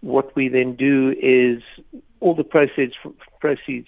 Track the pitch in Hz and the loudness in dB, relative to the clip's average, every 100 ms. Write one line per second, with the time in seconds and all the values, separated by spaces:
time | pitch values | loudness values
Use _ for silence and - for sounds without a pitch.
0 | - 135 135 - 131 127 127 123 135 139 | -4 -2 -2 -4 -2 0 -2 -2 0 2
1 | 131 - 131 127 123 120 - - - - | 0 0 2 4 4 0 -8 -20 -20 -20
2 | _ _ 185 165 147 160 143 - 127 - | _ _ -2 0 0 2 2 0 -6 -6
3 | - - - _ 156 139 - 127 | -20 -20 -20 _ -4 -4 -6 -12